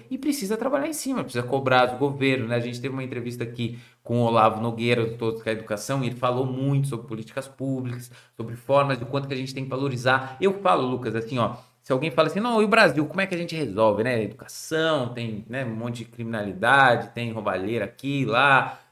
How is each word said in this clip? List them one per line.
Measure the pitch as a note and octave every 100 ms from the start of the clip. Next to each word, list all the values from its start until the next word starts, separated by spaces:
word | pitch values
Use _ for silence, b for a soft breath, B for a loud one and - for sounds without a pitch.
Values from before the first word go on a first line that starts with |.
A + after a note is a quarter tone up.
| -
e | C4
precisa | D4+ C#4+ F#3+ A3
trabalhar | B3+ C#4 D4+
em |
cima, | D4+ C4+ B3
precisa | C3+ A#2+
cobrar | A#2+ C#3 A#2+ B2+ B2
do | B2
governo, | C#3+ C#3 C3+ C3 A2+
né? | A#2+
A |
gente | A#2+ B2
teve | C3
uma | C3
entrevista | B2+ B2 A#2+ A#2+
aqui | A#2 A#2+ A#2 A#2+ B B
com | - A#2+
o |
Olavo | A#2 A2+ A2 A2
Nogueira, | A#2 A2+ A#2+ A#2
do | A2+ -
Todos | A2+ A2+
com | -
a |
Educação, | A2 - G#2 - C#3
e | B2
ele | A#2+
falou | B2+ B2 C3
muito | C3+ C#3 C#3 C#3
sobre | A#2 -
políticas | A2 A2 - -
públicas, | - C3+ C3 A#2+ A#2+ - B B -
sobre | A#2
formas | A#2 - C#3 C#3 C3
de |
quanto | B2 C#3 C#3
que |
a | C3
gente | C3
tem | C3+
que | C#3
valorizar. | B2+ C#3 A#2+ A#2+ C3 B2+ -
Eu | F#3+ F#3+
falo, | F3+ E3+ B2+
Lucas, | B2+ B2 A2
assim, | A2+ C3
ó, | A2 A#2+ B _ -
se |
alguém | C3 D#3
fala | - D#3
assim, | F3
"Não, | A#3+ A3+
e |
o | G#3
Brasil, | A3+ G3 C#3+ D3
como | F#3+
é | F#3+
que | F3
a |
gente | E3+
resolve, | D#3+ C3+ F#2+ A2 G2+
né? | A#2+ A#2+
Educação, | G#2 - - - - D#3+ D#3+ D3+ A#2+
tem, | A#2 A#2 G#2 F#2+
né, | B2+
um | B2 A2
monte | A#2+ A#2+
de | A#2
criminalidade, | - A2+ A2+ G2+ F2+ A#2 C#3 C3 A#2 -
tem | - A#2
roubalheira | A2 G#2 F#2+ G2 A2+
aqui, | G2+ - C3+ C#3+
lá, | A#2+ A2+ C#3 C3+ A2 - _